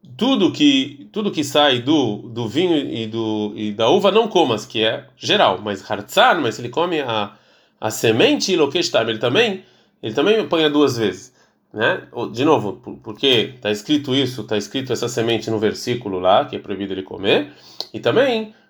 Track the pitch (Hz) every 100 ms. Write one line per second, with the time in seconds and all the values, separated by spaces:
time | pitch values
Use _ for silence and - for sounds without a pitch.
0 | - - 240 262 170 135 147 135 131 -
1 | - 202 202 160 135 151 147 123 120 156
2 | 120 104 117 117 113 120 185 156 135 117
3 | 110 113 110 107 104 107 107 104 113 185
4 | 190 202 226 180 147 107 - 113 110 135
5 | - _ 117 196 139 95 104 98 - 104
6 | 101 - 247 190 123 107 120 - 175 160
7 | 135 110 101 - _ _ _ _ 110 110
8 | 120 110 220 277 202 175 143 175 170 127
9 | 113 110 127 175 233 190 - _ _ _
10 | 117 143 165 220 190 170 156 147 139 117
11 | 107 - - _ _ _ _ 107 120 185
12 | - - 113 107 147 135 104 92 - -
13 | 117 104 139 120 101 - 104 104 - 147
14 | 139 131 143 123 101 107 104 135 131 113
15 | 120 120 113 113 113 110 104 98 - 117
16 | 104 92 92 107 147 98 - 95 98 95
17 | 95 92 95 180 294 - - - - 110
18 | 113 202 269 226 220 - _